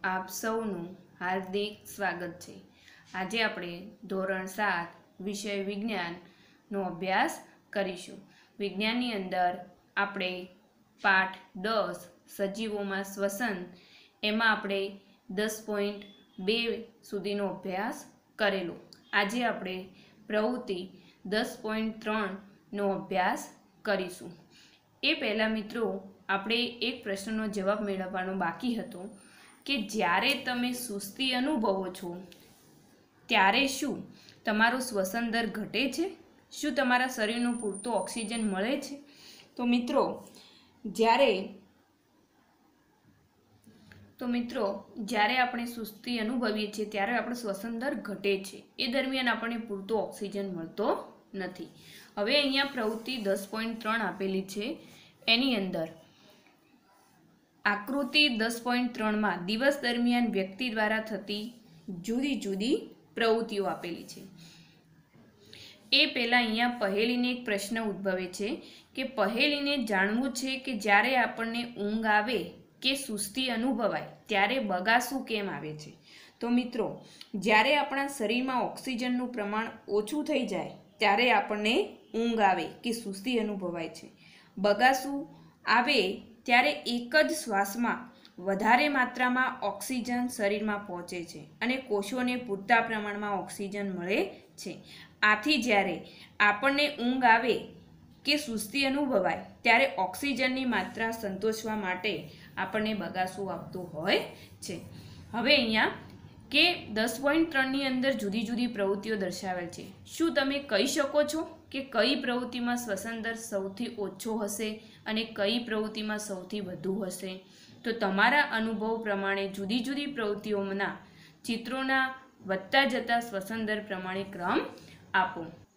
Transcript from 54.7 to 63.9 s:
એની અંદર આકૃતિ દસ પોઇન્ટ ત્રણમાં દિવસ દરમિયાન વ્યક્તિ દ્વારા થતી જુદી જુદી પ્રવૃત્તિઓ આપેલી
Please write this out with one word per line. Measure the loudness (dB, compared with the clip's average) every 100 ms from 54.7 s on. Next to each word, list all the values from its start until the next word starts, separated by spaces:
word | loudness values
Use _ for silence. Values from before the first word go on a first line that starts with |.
| -6 -12 -20 -20 _ 4
એની | 4 6 2
અંદર | 0 -2 -4 -8 -20 _ -20 -20 _ _ _ _ _ _ _ _ _ _ _ _ 0
આકૃતિ | 0 -2 -2 2 4 4
દસ | 4 0 0
પોઇન્ટ | 0 0 0
ત્રણમાં | 0 0 2 2 0 -2
દિવસ | 2 2 2
દરમિયાન | 0 2 4 4 2
વ્યક્તિ | 2 -2 -2 -4
દ્વારા | 0 2 2
થતી | -2 -6 -4 -6 -6 -14 -20 -18 -12
જુદી | -10 -2 0 0 0
જુદી | -2 -2 2 0 -2 -18 _ 0
પ્રવૃત્તિઓ | 2 2 2 -2 -2
આપેલી | -4 -6